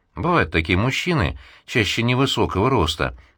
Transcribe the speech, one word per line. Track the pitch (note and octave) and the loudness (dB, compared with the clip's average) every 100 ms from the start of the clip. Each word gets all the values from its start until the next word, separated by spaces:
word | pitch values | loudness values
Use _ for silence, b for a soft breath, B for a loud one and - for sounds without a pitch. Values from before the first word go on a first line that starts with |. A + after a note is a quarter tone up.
| _ - | _ -6
Бывают | D3+ E3 F2+ | 0 0 0
такие | E2+ E2 F#2 | 0 0 2
мужчины, | B2 - F3+ D#3+ D2+ - B B - | 0 -2 -2 0 -2 -4 B B -4
чаще | - G2 - | 0 0 0
невысокого | A#2 B2+ C3+ - F#2 F#2 A2 | 0 2 0 0 0 2 2
роста, | A#2+ D#2 - C2 - b | 2 0 -2 -6 -6 b